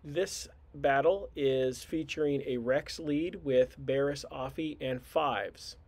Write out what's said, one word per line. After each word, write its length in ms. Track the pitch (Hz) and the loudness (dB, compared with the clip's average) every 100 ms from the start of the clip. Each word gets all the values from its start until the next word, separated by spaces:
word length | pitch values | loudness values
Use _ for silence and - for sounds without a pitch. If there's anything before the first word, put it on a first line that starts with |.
This 440 | 151 151 190 - - - - | -4 -2 -2 -4 -12 -18 -20
battle 560 | 143 143 139 151 196 202 | -2 2 4 4 2 -2
is 480 | - 135 131 131 127 | 0 2 4 2 -2
featuring 600 | - 165 156 - 147 143 - | -6 -4 -4 0 0 0 0
a 120 | 123 | -4
Rex 400 | 117 135 - - | 0 0 0 -8
lead 440 | 160 147 170 185 | -2 0 0 -4
with 320 | 151 127 127 - | 2 4 4 0
Barris, 480 | 135 135 143 143 - | 0 2 2 -2 -8
Offie, 460 | 139 131 135 160 - | -8 -8 -4 -6 -4
and 240 | 131 127 | -4 -4
Fives. 760 | - 170 147 107 98 - - - | -2 0 2 0 -4 -8 -16 -16